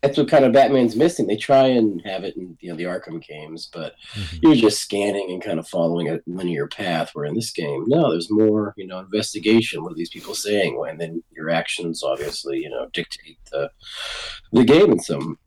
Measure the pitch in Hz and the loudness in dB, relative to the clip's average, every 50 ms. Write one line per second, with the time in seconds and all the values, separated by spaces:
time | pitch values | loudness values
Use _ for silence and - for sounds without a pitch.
0 | - 139 - 156 143 - 160 147 135 127 117 135 135 135 139 131 123 117 104 113 | 0 0 2 2 2 4 6 6 6 8 8 6 6 6 6 4 4 2 4 2
1 | 151 175 170 - 117 95 107 110 - - 139 135 135 131 127 120 110 107 98 85 | 2 2 2 0 -2 -2 -2 -4 2 4 4 6 6 6 4 4 4 2 0 -2
2 | - 101 95 95 92 95 - - 92 90 82 _ - 90 85 80 85 90 90 92 | -8 -8 -8 -6 -8 -8 -10 -10 -14 -14 -16 _ -14 -12 -8 -6 -6 -6 -6 -6
3 | - - 82 82 80 - 76 76 76 80 80 82 - - - 85 80 - _ _ | -8 -10 -14 -14 -14 -14 -18 -16 -16 -16 -16 -16 -16 -16 -14 -12 -12 -12 _ _
4 | - - - 107 98 82 82 80 - 160 151 123 113 107 104 - - - - 101 | -20 -16 -12 -10 -10 -10 -6 4 6 6 6 8 6 4 4 2 -6 -4 -2 0
5 | 101 104 98 101 95 92 90 90 - - 87 82 82 - - 87 85 82 85 85 | 0 0 0 -2 -4 -6 -8 -8 -6 -6 -6 -6 -6 -4 -2 0 0 2 2 0
6 | 85 76 82 82 _ - 87 92 92 90 85 80 85 80 - - 104 90 85 80 | -2 -2 -4 -6 _ -10 -10 -6 -4 -4 -2 -2 -4 -6 -6 -8 -4 -2 -2 -2
7 | 80 - - 78 73 73 76 110 117 - - - 110 - - - 107 110 135 170 | -4 -4 -6 -8 -8 -4 -4 -4 -6 -6 -6 -6 -6 -4 -4 -4 0 0 2 2
8 | 160 127 82 85 85 - 107 107 110 110 107 107 104 101 - - 95 95 92 92 | 2 2 0 -2 -2 0 2 4 4 4 4 2 0 -4 -8 -12 -14 -12 -12 -12
9 | 95 92 98 107 101 - - 107 - 104 113 117 113 - - 87 80 87 - 78 | -10 -4 -4 -4 -4 -4 -8 -4 0 4 4 4 4 2 -6 -8 -8 -10 -8 -8
10 | 85 - - 87 - - - - - 101 104 104 95 78 58 64 73 69 73 78 | -10 -10 -10 -16 -12 -10 -10 -8 -4 -2 0 0 0 0 -2 -4 -8 -8 -8 -8
11 | 82 82 82 85 - _ _ - - 80 85 82 - - - - 90 85 82 - | -10 -8 -8 -12 -12 _ _ -12 -6 -4 -4 -4 -4 -4 -8 -6 -6 -8 -8 -6
12 | - 69 67 67 73 73 - - - 85 85 69 78 76 - 60 64 - - - | -4 -4 -4 -4 -6 -8 -8 -10 -10 -8 -8 -6 -8 -8 -8 -10 -10 -8 -8 -10
13 | - _ - - _ 82 80 _ - - - 69 71 - _ _ _ - - - | -8 _ -12 -18 _ -20 -20 _ -20 -10 -6 -6 -6 -6 _ _ _ -20 -16 -14
14 | - - - - - - - - _ _ - 120 127 113 139 165 202 185 113 85 | -12 -12 -12 -12 -12 -14 -14 -16 _ _ 4 4 6 8 8 8 8 6 4 2
15 | - - 78 69 69 82 - _ _ | 0 -6 -6 -6 -6 -8 -10 _ _